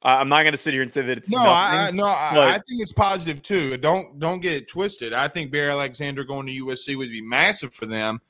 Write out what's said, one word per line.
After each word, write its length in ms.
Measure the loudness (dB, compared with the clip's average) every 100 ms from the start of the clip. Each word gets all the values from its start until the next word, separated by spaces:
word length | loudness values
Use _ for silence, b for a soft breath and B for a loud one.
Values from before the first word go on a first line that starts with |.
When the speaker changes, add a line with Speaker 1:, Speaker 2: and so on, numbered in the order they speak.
Speaker 1:
I, 140 | 4 4
I'm 120 | 6
not 140 | 4
gonna 140 | 4 2
sit 160 | 0
here 80 | -2
and 100 | -2
say 100 | -2
that 160 | -2 -4
it's 120 | -2
Speaker 2:
No, 80 | 4
Speaker 1:
nothing, 140 | 6
Speaker 2:
I, 340 | 6 4 2 0
I, 40 |
no, 140 | 0 0
I, 240 | 0 2
Speaker 1:
but 140 | 6 6
Speaker 2:
I 60 |
think 280 | 4 -2 -8
it's 100 | -4
positive 480 | 0 0 0 -4 -8
too. 340 | -4 -2 -2 0
Don't, 420 | 0 0 -2 -6
don't 220 | -4 -4
get 140 | -4
it 140 | -4 -6
twisted. 440 | -6 -6 -6 -6
I 160 | -2 -2
think 240 | -4 -4
Bear 180 | -2 0
Alexander 540 | -2 -4 -6 -8 -8
going 220 | -8 -8 -8
to 60 |
U 180 | -8 -8
S 100 | -8
C 140 | -6 -8
would 140 | -8
be 120 | -10
massive 500 | -2 2 2 0 -6
for 140 | -10 -6
them. 340 | -4 -4 -4